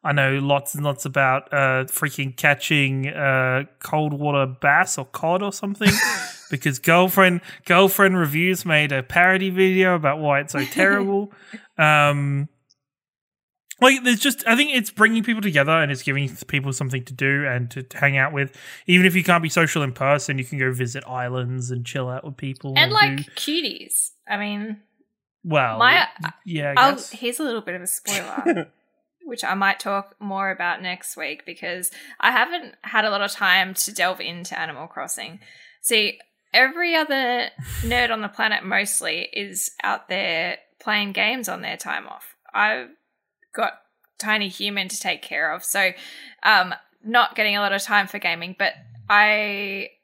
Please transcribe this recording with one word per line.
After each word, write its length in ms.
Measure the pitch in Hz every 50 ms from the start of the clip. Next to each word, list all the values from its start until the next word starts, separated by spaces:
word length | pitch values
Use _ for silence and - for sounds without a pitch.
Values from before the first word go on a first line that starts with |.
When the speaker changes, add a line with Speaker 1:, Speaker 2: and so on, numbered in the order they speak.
| -
Speaker 1:
I 80 | 156
know 260 | 143 143 135 135 135
lots 380 | 139 139 139 143 139 139 - -
and 80 | 147 147
lots 220 | 147 139 - -
about, 460 | 135 131 143 135 131 131 135 - -
uh, 340 | - 143 139 131 131 131 131
freaking 500 | 127 - - 160 147 - - 139 135 123
catching, 720 | - - 147 143 - - - 160 147 139 135 135 135 131
uh, 560 | 143 - - 143 139 131 131 131 127 127 135 143 - _ _
cold 340 | - - - 156 151 151 147
water 320 | 139 147 147 143 139 135
bass 520 | 131 127 - - 143 143 160 185 - -
or 80 | - 131
cod 360 | _ - - - 160 175 185
or 100 | 202 202
something 380 | 196 - - 202 202 - 214 196
Speaker 2:
<laughs> 600 | - - 880 - 855 - 740 - - - - -
Speaker 1:
because 260 | - 127 - 151 135
girlfriend, 640 | - - 170 165 175 185 185 180 196 190 185 180 175 - - - - _
girlfriend 520 | - 175 175 196 190 196 - 202 190 185
reviews 460 | 180 170 147 143 156 175 185 185 170 -
made 260 | 180 156 151 151 143
a 100 | 143 135
parody 480 | 123 - - 170 175 185 185 185 190 190
video 460 | 180 185 190 185 185 185 185 185 180
about 240 | 170 151 139 143 156
why 220 | 151 147 139 139
it's 100 | 143 - -
so 100 | 143 135
terrible. 680 | - - 185 185 196 202 202 196 196 196 196 208 202 -
Speaker 2:
<laughs> 40 | - - - - 220 - _ _ -
Speaker 1:
Um, 720 | 156 151 151 147 147 147 143 143 143 139 139 139 143 - _ _ _ _ _ _ _ _ _ _ _ _ _ _ _ _ _ _ _ _ _ _ _ _ - _
like, 220 | 247 262 269 262 247
there's 160 | 247 240 208
just, 260 | - 277 262 - -
I 120 | 233 233
think 180 | 247 294 302 277
it's 160 | 254 202 -
bringing 320 | - - 214 220 226 226 214
people 180 | 240 226 220
together 300 | 202 208 156 147 139 151
and 180 | 160 160 156 143
it's 140 | 143 127 -
giving 240 | 147 135 139 143 127 110 - -
people 260 | - - 143 131 139 131
something 320 | - 143 127 131 131 123
to 80 | - 131
do 320 | 120 139 135 139 143 147
and 240 | 135 123 123 123 120
to, 100 | - 135 131
to 140 | _ -
hang 200 | - 143 143 139
out 160 | 135 135 139 147
with. 180 | 139 139 131 _ - - - - - _
Even 180 | - 180 180 180
if 100 | 185 170
you 80 | 185 165
can't 180 | 185 175 170
be 60 | 160
social 340 | 156 - 175 165 151 - 165 143
in 100 | 135 120
person, 440 | - 135 135 143 143 - - 143
you 60 | 135 127
can 160 | 123 156 139
go 140 | 131 131 127
visit 320 | 123 127 120 120 131 135
islands 640 | 127 127 127 123 123 127 127 123 123 127 127 123 123
and 140 | 127 123 120
chill 240 | - - 139 127 127
out 160 | 127 135 -
with 100 | 156 139
people 360 | - - 135 131 - - 139 131
Speaker 3:
And, 40 | 285
Speaker 1:
and 120 | 311 -
Speaker 3:
like, 260 | 415 427 403 - 135 139 143
Speaker 1:
do 60 | - -
Speaker 3:
cuties. 720 | - - - 302 339 311 220 - - - - - - - - _ _ _
I 80 | - 208
mean, 440 | 202 208 208 208 208 208 220 214 - _ _ _ _ _ _ _ _ _ _ _ _ _
Speaker 1:
Well, 340 | 170 151 147 131 117 110 113
Speaker 3:
My, 280 | 233 247 302 359 285 - - -
Speaker 1:
y-, 100 | 165 - - _ _
yeah, 280 | 196 165 151 143 143 139
I 40 | 247 262 277
Speaker 3:
I'll, 20 | 285
Speaker 1:
guess. 160 | 262 - -
Speaker 3:
here's 280 | - - 254 240 240 -
a 40 | 311
little 180 | 269 233 220
bit 140 | 214 - 180
of 60 | 180
a 60 | 180
spoiler, 840 | 185 - - _ - 294 190 180 - - - - 349 294 180 156 - _ _ _ _ _
Speaker 4:
<laughs> 260 | _ _ _ _ _ 359
Speaker 3:
which 180 | 311 240 - -
I 100 | - 185
might 260 | 196 196 196 190 -
talk 360 | - - 202 196 196 196 _ _
more 320 | 208 202 190 196 196 190
about 300 | 190 - 180 175 170 -
next 340 | 185 180 180 180 - - -
week 300 | 165 156 139 151 156 _
because 460 | - 170 - - 175 175 180 175 - - - - - - _
I 120 | - 220
haven't 440 | 254 - 359 339 349 349 - - - _
had 240 | - 226 - 220 208
a 40 | 220
lot 120 | 202 202
of 100 | 202 202
time 420 | - - 208 190 180 190 185 190 185
to 180 | - - - 208
delve 260 | 196 180 180 185 185
into 400 | - - 170 175 170 - - 180
Animal 280 | 165 160 147 - 156
Crossing. 520 | 170 - - 135 - - - - - 165 202 - - - - - - _ _
See, 380 | - - 233 214 208 208 - _ - _ _ _ _ _ -
every 420 | 220 254 262 277 339 349 339 330
other 540 | 320 311 311 277 269 262 240 247 240 240 - _ - - - - -
nerd 300 | - 226 240 247 247 233
on 100 | 226 220
the 60 | 214
planet 360 | 202 - - 220 220 214 - -
mostly 640 | 190 202 196 202 196 - - - 165 156 175 185 - -
is 380 | - 202 202 185 175 - - - - -
out 260 | - - - - -
there 480 | 180 196 185 180 170 160 170 175 - - _ _ _ _
playing 320 | - 226 214 208 208 202 190
games 340 | 190 196 214 247 262 233
on 140 | - 185 180
their 160 | - - 156
time 300 | - - - - - -
off. 280 | - - - - - - _ _ - -
I've 360 | 202 208 214 220 254 247 - 302 _ _ _ _ _ _ _ _ _ _ _ -
got 180 | - 226 - - _ _ _ _ _ _ _ _
tiny 320 | _ 208 214 214 214 202 190
human 400 | 185 - 202 208 202 202 190 175
to 100 | - -
take 220 | - 190 170 -
care 320 | - - - 143 160 156 156
of, 100 | 180 -
so, 280 | - - 202 190 185 180 - - - - - - - - _ -
um, 300 | 214 214 190 185 180 - - _ _ _ _
not 340 | _ 214 233 240 226 - -
getting 200 | - 214 208 202
a 60 | 208
lot 100 | 208 196
of 100 | 196 202
time 260 | 196 - 214 196 196
for 120 | 185 - 202
gaming, 360 | - 175 170 170 170 180 185 -
but 140 | 196 180 - - - - - - - -
I 800 | 208 208 208 214 214 208 214 208 202 202 202 202 196 196 - - _ _